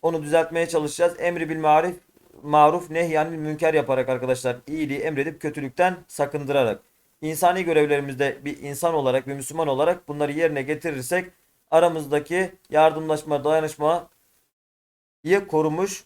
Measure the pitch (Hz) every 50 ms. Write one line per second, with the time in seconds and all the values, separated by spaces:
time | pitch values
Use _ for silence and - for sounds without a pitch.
0 | - 165 165 160 151 147 151 165 165 160 160 165 170 165 170 165 151 147 147 -
1 | 170 175 175 - - 175 175 170 165 156 160 160 156 156 151 156 165 180 175 -
2 | _ _ _ _ _ _ _ - - 147 147 151 147 151 165 175 175 156 156 165
3 | 170 170 160 156 151 165 165 160 151 151 156 151 165 160 156 156 139 135 135 127
4 | 127 127 131 123 120 127 127 123 - 127 120 123 _ - 151 160 156 139 139 135
5 | 127 156 156 135 139 156 - - - 151 147 151 139 135 - - 180 185 185 165
6 | - _ - - 143 139 - 151 143 131 147 143 127 113 101 95 _ _ _ _
7 | _ _ _ _ - 156 160 156 185 175 180 185 185 165 165 156 151 147 147 143
8 | 143 139 135 123 143 139 - - - 143 - - - 143 143 131 - 170 165 156
9 | 139 127 127 135 127 135 139 139 135 - 143 165 165 147 135 131 147 165 180 175
10 | _ - 147 147 147 147 143 151 165 160 151 143 135 135 156 151 - 170 151 131
11 | 123 - 180 180 180 180 _ _ _ _ _ _ _ _ - 160 175 175 165 160
12 | 151 139 143 147 147 - 170 180 190 180 - _ _ _ 151 151 156 160 156 156
13 | 160 156 156 151 151 156 151 143 131 151 156 160 156 156 156 - 147 151 165 175
14 | 170 - _ _ _ _ _ _ _ _ _ _ _ _ _ _ _ _ _ _
15 | _ _ _ _ _ 151 180 202 196 196 160 156 156 156 151 165 185 202 196 -
16 | -